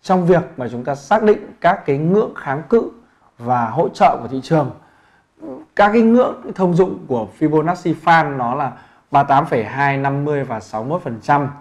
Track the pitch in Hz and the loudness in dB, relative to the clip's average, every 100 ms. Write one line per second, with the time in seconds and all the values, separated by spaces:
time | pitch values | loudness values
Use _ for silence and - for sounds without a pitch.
0 | - 185 175 175 170 - 120 120 123 139 | 2 0 4 2 2 -8 -8 -6 -6 -8
1 | - 220 214 208 - - 170 196 - 139 | 0 2 4 2 -2 -2 0 0 -2 0
2 | 160 202 - - 147 139 - 233 - - | 2 2 0 -6 -8 -8 2 0 0 -12
3 | _ _ _ _ 120 123 113 120 - - | _ _ _ _ -2 -2 0 -2 -2 2
4 | 185 127 117 131 127 160 127 - _ _ | 2 2 -6 -8 0 0 0 -8 _ _
5 | _ _ _ _ 320 262 - - 202 226 | _ _ _ _ -16 -16 -12 2 4 4
6 | 226 240 - - 190 - 185 175 185 - | 4 4 2 -4 -14 -2 0 2 2 0
7 | 147 123 104 - 156 156 156 175 180 156 | -6 -6 -6 -2 0 0 0 -2 -4 -2
8 | - 165 156 135 120 135 143 - - _ | 2 2 2 -4 -4 -4 -6 -8 -20 _
9 | _ 143 143 139 160 139 107 135 139 139 | _ 0 2 2 2 -2 -2 -2 -2 0
10 | 139 139 143 143 131 110 - 110 120 175 | -2 -2 -2 -4 -4 -8 -8 -8 -6 -6
11 | 135 113 - 147 139 - | -6 -10 0 0 0 -8